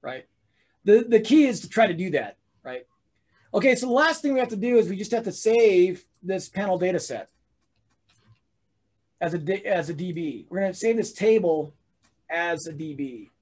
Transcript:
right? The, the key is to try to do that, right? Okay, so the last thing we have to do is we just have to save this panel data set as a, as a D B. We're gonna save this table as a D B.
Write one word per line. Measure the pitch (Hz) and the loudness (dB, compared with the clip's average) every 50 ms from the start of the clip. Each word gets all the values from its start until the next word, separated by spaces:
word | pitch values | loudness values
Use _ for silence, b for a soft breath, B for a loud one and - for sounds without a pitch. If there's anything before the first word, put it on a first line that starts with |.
right? | - 139 131 131 - _ _ _ _ _ _ _ _ _ _ _ _ | -12 -12 -12 -12 -16 _ _ _ _ _ _ _ _ _ _ _ _
The, | 196 208 233 240 233 | 6 6 6 6 4
the | 233 214 | 2 2
key | 220 - 254 311 294 | 4 6 6 6 6
is | 262 233 - | 4 2 -4
to | - - | -8 -6
try | - 226 226 202 | 2 2 2 2
to | 175 | 2
do | 160 185 185 | -4 -6 -2
that, | 147 139 113 101 - _ _ _ _ _ _ | -2 -2 -2 -4 -12 _ _ _ _ _ _
right? | 127 127 127 123 _ _ _ _ _ _ _ _ _ _ _ _ _ - | -14 -14 -14 -14 _ _ _ _ _ _ _ _ _ _ _ _ _ -2
Okay, | 208 - 269 247 | 2 4 4 2
so | 247 247 | 2 0
the | 262 240 | 0 2
last | 262 302 330 311 311 | 2 2 2 0 -2
thing | - 285 277 | -2 -2 0
we | 262 | 0
have | 247 233 | -2 -2
to | 226 196 | -4 -4
do | 190 240 247 233 | -2 2 4 4
is | 202 170 | 4 2
we | 196 190 | -2 -6
just | 208 214 | -6 -4
have | 233 226 233 | -4 -4 -4
to | 202 | -4
save | 180 - - 220 226 233 226 214 196 180 180 190 180 - _ _ _ _ | -8 -2 0 2 4 6 6 6 6 6 4 4 2 -6 _ _ _ _
this | - 175 190 185 185 - | -8 -6 -6 -6 -6 -8
panel | _ 190 208 202 185 160 | _ -6 -2 -2 -2 0
data | 180 180 185 165 | 0 -2 -2 -2
set | - - 131 107 90 _ _ _ _ _ _ _ _ _ _ _ _ _ _ _ _ _ _ _ _ _ _ _ _ _ _ _ _ _ _ _ _ _ _ _ _ _ _ _ | -4 -6 -10 -10 -12 _ _ _ _ _ _ _ _ _ _ _ _ _ _ _ _ _ _ _ _ _ _ _ _ _ _ _ _ _ _ _ _ _ _ _ _ _ _ _
as | 175 165 160 | -6 -4 -4
a, | 170 151 156 190 202 - - | -6 -4 -4 -6 -4 -2 -2
as | 202 175 160 143 | -2 -2 -2 -6
a | 170 | -8
D | 143 180 185 | -8 -8 -8
B. | 170 165 170 151 127 107 78 _ | -6 -6 -8 -8 -8 -10 -14 _
We're | 175 190 | -6 -4
gonna | 196 196 185 | -4 -4 -4
save | - - 226 226 226 | -2 -2 0 0 0
this | 208 - - | -2 -6 -6
table | - 190 220 220 220 185 170 160 156 151 147 _ _ _ _ _ _ _ _ _ _ _ _ | -2 2 2 2 4 2 0 0 0 -2 -8 _ _ _ _ _ _ _ _ _ _ _ _
as | 165 170 170 170 170 160 - 165 | -6 -4 -4 -4 -4 -6 -8 -12
a | 156 | -12
D | 147 160 156 147 | -12 -12 -12 -8
B. | 139 143 135 123 113 104 98 _ _ | -10 -10 -10 -10 -14 -18 _ _ _